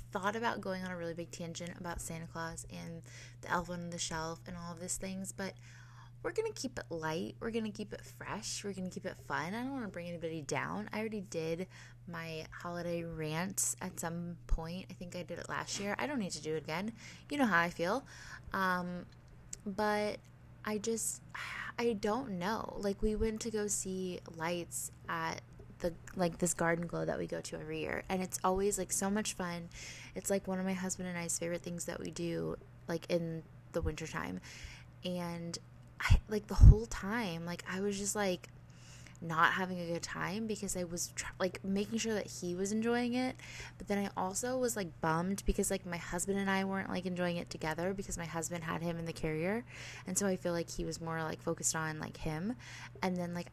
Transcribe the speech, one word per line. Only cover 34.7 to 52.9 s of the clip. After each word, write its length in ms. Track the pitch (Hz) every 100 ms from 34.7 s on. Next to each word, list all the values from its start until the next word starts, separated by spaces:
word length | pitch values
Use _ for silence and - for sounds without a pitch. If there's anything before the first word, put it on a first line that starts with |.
| - - -
And 560 | 180 180 175 170 170 - - - - -
I, 220 | - - -
like, 180 | 214 -
the 80 | 190
whole 300 | - 214 233
time, 600 | - 196 233 202 165 170
like, 200 | 175 -
I 120 | 185
was 160 | 202 196
just, 180 | 202 214
like, 320 | 196 180 - - - - - - - -
not 320 | 165 160 165
having 260 | 185 185 180
a 60 | 170
good 180 | 170
time 420 | - 165 160 202 220
because 300 | 202 190 185
I 80 |
was 240 | 170 170 - -
tr-, 100 | - -
like, 240 | 185 -
making 360 | 190 196 208 220
sure 140 | 226
that 140 | 208 -
he 260 | - 180
was 200 | 175 202
enjoying 400 | 220 226 240 240
it, 240 | 247 254 - - - - -
but 100 | -
then 100 | 202
I 120 | 196 175
also 360 | 185 196 247 254
was, 180 | 247 226
like, 140 | 170 -
bummed 420 | 165 160 180 196 -
because, 260 | - 196
like, 140 | 190 180
my 100 | 170
husband 420 | - 180 196 196
and 120 | 196
I 160 | 190 190
weren't, 240 | 190 -
like, 160 | 185 185
enjoying 320 | 175 180 170
it 120 | -
together 440 | - 160 156 180
because 240 | 196 - 175
my 80 | 165
husband 400 | 165 160 175 165
had 160 | 170
him 180 | 170 165
in 60 | 165
the 80 |
carrier, 500 | - 160 156 175 226 - - - - -
and 120 | 185
so 100 | 202
I 80 | 185
feel 160 | 175
like 180 | 170 170
he 140 | -
was 160 | 165 160
more, 240 | 165 160
like, 180 | 160 170
focused 360 | 170 165 160 160
on, 200 | 156 156
like, 200 | - -
him, 380 | 160 156 202 254 - - -